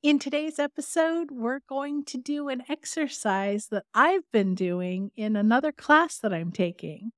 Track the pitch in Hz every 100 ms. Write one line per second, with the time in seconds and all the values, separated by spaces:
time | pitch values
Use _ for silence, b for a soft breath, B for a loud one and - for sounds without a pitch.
0 | 294 285 277 294 311 302 285 - - 339
1 | 320 330 311 254 226 269 _ 269 285 294
2 | 285 254 254 294 285 254 247 294 - -
3 | 294 - 214 190 196 208 - 208 - 208
4 | 294 381 - 220 196 185 180 175 180 185
5 | 196 - 214 214 214 247 302 - - 302
6 | 339 - 214 170 170 170 175 175 160 156
7 | 220